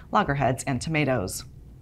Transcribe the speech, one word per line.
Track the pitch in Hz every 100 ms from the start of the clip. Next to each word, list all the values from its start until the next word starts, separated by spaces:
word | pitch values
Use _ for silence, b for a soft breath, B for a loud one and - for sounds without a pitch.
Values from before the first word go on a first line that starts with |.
| B
loggerheads, | 214 175 143 131 131
and | - 127
tomatoes. | 165 156 151 127 92 - - - - -